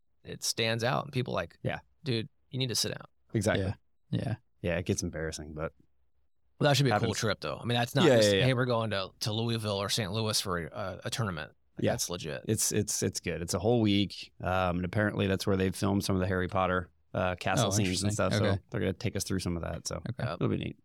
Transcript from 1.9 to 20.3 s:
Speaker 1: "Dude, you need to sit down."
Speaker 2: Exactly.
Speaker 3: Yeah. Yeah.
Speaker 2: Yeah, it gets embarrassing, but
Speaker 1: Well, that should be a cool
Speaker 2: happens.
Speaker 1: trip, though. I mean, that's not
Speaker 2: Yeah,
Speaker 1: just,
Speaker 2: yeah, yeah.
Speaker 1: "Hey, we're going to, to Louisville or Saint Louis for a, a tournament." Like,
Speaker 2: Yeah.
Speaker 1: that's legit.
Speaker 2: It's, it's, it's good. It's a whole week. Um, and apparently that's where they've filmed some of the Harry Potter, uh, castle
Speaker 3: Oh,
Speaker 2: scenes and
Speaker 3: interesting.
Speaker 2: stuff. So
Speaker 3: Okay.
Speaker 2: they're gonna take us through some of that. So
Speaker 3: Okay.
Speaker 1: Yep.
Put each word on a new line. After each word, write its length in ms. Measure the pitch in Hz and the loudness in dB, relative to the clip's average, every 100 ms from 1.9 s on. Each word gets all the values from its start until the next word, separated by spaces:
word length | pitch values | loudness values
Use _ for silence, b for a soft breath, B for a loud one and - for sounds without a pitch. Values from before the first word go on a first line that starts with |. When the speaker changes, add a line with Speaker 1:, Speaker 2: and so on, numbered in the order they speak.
| _ | _
Speaker 1:
"Dude, 260 | 143 113 - _ _ | -4 -4 -4 _ _
you 80 | 131 | -4
need 100 | 127 | -2
to 40 | |
sit 140 | 104 104 | 0 -2
down." 140 | - - _ _ | -4 -12 _ _
Speaker 2:
Exactly. 320 | 113 98 95 95 | 2 4 2 0
Speaker 3:
Yeah. 80 | - _ _ _ | -4 _ _ _
Yeah. 240 | - 113 113 _ _ | -2 -2 -6 _ _
Speaker 2:
Yeah, 140 | 87 85 | -2 0
it 80 | 82 | 0
gets 180 | 95 | 0
embarrassing, 500 | 90 80 80 78 76 | -2 -4 -6 -6 -10
but 180 | 78 80 - _ _ _ _ _ _ _ - | -8 -8 -10 _ _ _ _ _ _ _ 0
Speaker 1:
Well, 100 | 143 | 2
that 60 | 135 | 4
should 80 | |
be 60 | 135 | 4
a 40 | |
cool 60 | 104 | 4
Speaker 2:
happens. 160 | 113 95 | 2 0
Speaker 1:
trip, 220 | 110 92 | -2 -2
though. 180 | 78 64 | -4 -6
I 40 | |
mean, 120 | 113 120 | -2 -2
that's 160 | 120 | 0
not 120 | 139 147 | 4 6
Speaker 2:
Yeah, 100 | 117 | 8
Speaker 1:
just, 140 | 104 | 6
Speaker 2:
yeah, 60 | 98 | 6
yeah. 60 | 131 | 4
Speaker 1:
"Hey, 80 | |
we're 100 | 123 127 | 2 0
going 240 | 117 110 | 0 0
to, 200 | 98 92 - | -2 -4 -6
to 120 | 110 | -4
Louisville 440 | 107 117 113 107 98 | -2 0 -2 -2 -2
or 80 | 101 | 0
Saint 240 | - 92 | -2 -2
Louis 280 | 110 107 101 | -2 0 -2
for 180 | 104 87 73 | -2 -4 -4
a, 340 | - 95 90 | -8 -8 -8
a 60 | 113 | -6
tournament." 420 | - 107 80 - - _ - | -2 -2 -4 -8 -14 _ -2
Like, 60 | |
Speaker 2:
Yeah. 80 | 101 | -2
Speaker 1:
that's 180 | 120 - | 0 -4
legit. 320 | 87 78 67 - | -6 -6 -6 -2
Speaker 2:
It's, 240 | 110 - | 0 2
it's, 300 | 107 104 - | 0 0 -2
it's 160 | 104 - | -2 -2
good. 200 | 87 82 | -4 -4
It's 120 | 85 | -2
a 40 | 92 | 0
whole 200 | 107 120 | 4 4
week. 500 | 107 101 95 - - - | 6 4 2 -4 -16 -6
Um, 360 | 90 92 90 87 | -2 2 2 0
and 60 | |
apparently 440 | 87 107 104 101 101 | -2 0 0 2 0
that's 180 | 95 104 | 0 2
where 100 | 95 | 2
they've 200 | 92 - | 2 0
filmed 260 | 101 98 | 0 0
some 120 | 98 95 | 2 0
of 40 | |
the 60 | 92 | 2
Harry 220 | 92 90 | 0 0
Potter, 400 | 95 90 92 85 _ _ | 0 2 0 -2 _ _
uh, 220 | 98 92 | -2 -2
castle 320 | 90 95 95 104 | -2 -2 0 2
Speaker 3:
Oh, 40 | |
Speaker 2:
scenes 320 | 101 92 90 | 2 2 0
and 80 | 104 | 0
Speaker 3:
interesting. 0 | |
Speaker 2:
stuff. 200 | 104 95 | 0 2
So 120 | 107 104 | 2 2
Speaker 3:
Okay. 140 | 98 - | 0 -4
Speaker 2:
they're 100 | 113 | -4
gonna 120 | 95 | -2
take 220 | 90 95 98 | -2 -4 -4
us 80 | |
through 160 | - 95 | -2 -2
some 160 | 92 85 | -2 -4
of 60 | |
that. 240 | 82 85 - | -4 -8 -6
So 100 | 85 | -8
Speaker 3:
Okay. 180 | - - | -6 -6
Speaker 1:
Yep. 140 | 71 | -6